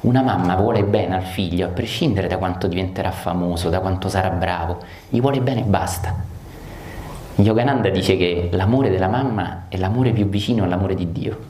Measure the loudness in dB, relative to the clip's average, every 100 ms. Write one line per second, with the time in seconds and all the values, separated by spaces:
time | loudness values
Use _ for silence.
0 | 4 4 4 2 2 4 4 4 2 2
1 | 2 -2 -2 -4 -2 0 -2 -2 -4 -2
2 | 0 2 0 -2 -2 -2 -2 0 -2 -2
3 | -4 -4 -4 -2 0 0 0 0 0 -2
4 | -2 0 0 0 -2 -2 -4 -6 -10 -18
5 | -4 0 2 2 0 0 2 0 0 -4
6 | -4 -6 -8 -12 -16 -16 -16 -14 -14 -14
7 | -12 -14 -6 2 4 6 4 2 2 2
8 | 2 4 4 0 0 2 2 4 2 2
9 | 2 0 0 -2 -4 -8 -8 -4 0 2
10 | 2 2 2 0 0 0 0 0 0 0
11 | -2 -4 -6 -6 -12